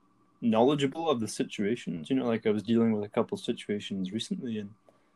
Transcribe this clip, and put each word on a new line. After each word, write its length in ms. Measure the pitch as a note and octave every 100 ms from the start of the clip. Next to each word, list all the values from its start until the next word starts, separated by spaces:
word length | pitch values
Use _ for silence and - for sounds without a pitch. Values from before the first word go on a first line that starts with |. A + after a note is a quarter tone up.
| _ _ _ -
knowledgeable 680 | A#2+ A2 B2+ D3+ C#3 D#3+ E3
of 120 | B2
the 80 | G#2+
situations. 840 | - C3 - G2+ A#2+ - E2+ A2+
You 60 | C3
know, 100 | B2
like, 200 | A2 A2
I 40 |
was 120 | G#2
dealing 300 | G2+ A2+ A2+
with 100 | G#2+
a 60 | G#2
couple 300 | A#2+ A2 G2
situations 760 | - A2+ - G#2 - G2 F#2
recently, 460 | A2 - F#3 B2+ G#2+
and 120 | G2+ A2 _ _ _